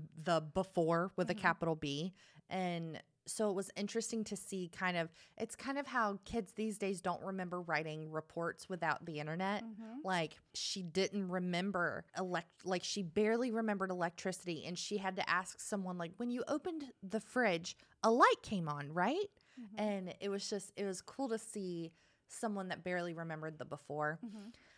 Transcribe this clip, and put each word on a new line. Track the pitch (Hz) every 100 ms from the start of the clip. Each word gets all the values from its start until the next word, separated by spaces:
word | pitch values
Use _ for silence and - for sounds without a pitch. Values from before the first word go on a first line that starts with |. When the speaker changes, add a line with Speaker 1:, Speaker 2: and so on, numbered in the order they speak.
| 156 160
Speaker 1:
the | 160 165
before | 156 185 185 - 165 165 190 -
with | 175
a |
Speaker 2:
Mm-hmm. | 208
Speaker 1:
capital | 180 165 165 160
B. | 151 143 180 - - - -
And | 185 180 170 165 147 - _ -
so | - 214
it |
was | 190 190 -
interesting | 202 226 220 226
to | 214 196
see | - 190 175
kind | - 185 175
of, | 165 - - -
it's | 226 -
kind | 247 277
of | 277
how | 247 214 202 -
kids | 233 185
these | - 220 202
days | 196 185
don't | 185 175
remember | 190 190 175 180
writing | 170 151 160 156 156
reports | 156 156 170 170 - -
without | 180 165 - 170
the | 147
internet. | 151 165 190 208
Speaker 2:
Mm-hmm. | 226 208 226 247
Speaker 1:
Like, | 311 180 156 - _ -
she | - 196
didn't | 180 175 190 202 185
remember | 180 180 175 196 185 165 110 - -
elect-, | 185 175 165 - 180
like, | 180
she | - 208
barely | 175 208 214 233 254
remembered | 220 220 202 190
electricity, | 180 170 - 190 180 180 156 156
and | 180
she | - 208
had | 190 190
to | -
ask | 175 185 -
someone, | - 208 185 180
like, | 170 175
"When | 240
you | 247 -
opened | 294 370 330 269 -
the | 190 214
fridge, | - 254 233 170 175 - - _
a | 220
light | 233 427 -
came | - 196 156
on, | 147 143
right?" | 165 190 339 403 _ _ -
Speaker 2:
Mm-hmm. | 214 214
Speaker 1:
And | 214 202 185 -
it | 202
was | 196 -
just, | 202 - -
it | 196
was | 180
cool | - - 269
to | 220
see | - 208 185 170 165 - _ _ _
someone | - 226 202 185
that | 156
barely | 180 180 175
remembered | 165 165 156 156 156
the | -
before. | 147 - 147 151 165 233
Speaker 2:
Mm-hmm. | 208 208 - -